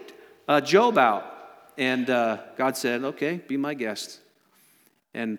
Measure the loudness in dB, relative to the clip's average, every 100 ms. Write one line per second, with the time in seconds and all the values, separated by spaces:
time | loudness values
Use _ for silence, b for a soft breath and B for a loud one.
0 | -18 B B B 2 2 6 6 6 6
1 | 4 2 -4 -16 -20 -20 -18 -4 0 0
2 | 0 2 0 -2 -8 -2 -2 0 -2 -2
3 | -4 -4 -4 -6 -6 -6 -4 -4 -6 -6
4 | -12 -16 _ _ b b b b b b
5 | _ -8 -6